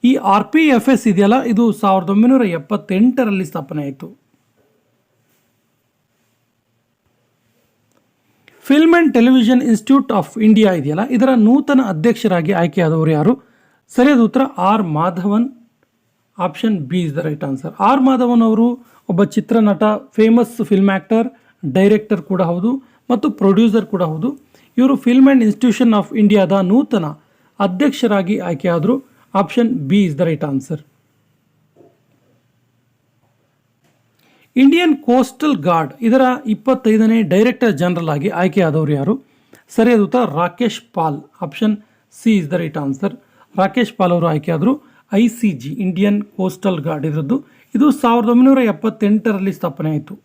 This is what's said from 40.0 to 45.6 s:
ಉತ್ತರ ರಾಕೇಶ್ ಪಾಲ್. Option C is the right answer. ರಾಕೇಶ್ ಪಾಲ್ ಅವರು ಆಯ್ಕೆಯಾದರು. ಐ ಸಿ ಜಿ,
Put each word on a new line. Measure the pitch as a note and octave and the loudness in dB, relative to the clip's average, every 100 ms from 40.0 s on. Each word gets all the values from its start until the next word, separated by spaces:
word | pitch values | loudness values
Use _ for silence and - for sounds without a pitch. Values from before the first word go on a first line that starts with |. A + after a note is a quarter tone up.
ಉತ್ತರ | G3 B3 A3+ D3 | 2 0 -2 -2
ರಾಕೇಶ್ | F3 - A#3+ - _ | -4 -2 -6 -6 _
ಪಾಲ್. | - D#3+ C#3+ - _ E3 | -6 -4 -6 -12 _ -14
Option | - G#3+ G#3 _ _ _ - | -4 -4 -4 _ _ _ -6
C | A3+ G#3 | 0 0
is | D3+ | 0
the | F3 | -6
right | E3 D3+ | -6 -6
answer. | C#3 C3+ G3+ - _ _ _ - | -6 -6 -6 -8 _ _ _ -4
ರಾಕೇಶ್ | F#3+ B3 A#3 - | -2 -2 -4 -2
ಪಾಲ್ | F#3 | -2
ಅವರು | F3 E3 | 0 0
ಆಯ್ಕೆಯಾದರು. | D#3 D3+ D#3+ G3 D4 _ _ _ | -4 -4 -2 -2 -4 _ _ _
ಐ | G3+ A#3 | 0 0
ಸಿ | A#3 G#3+ | 0 -6
ಜಿ, | C#3+ | -4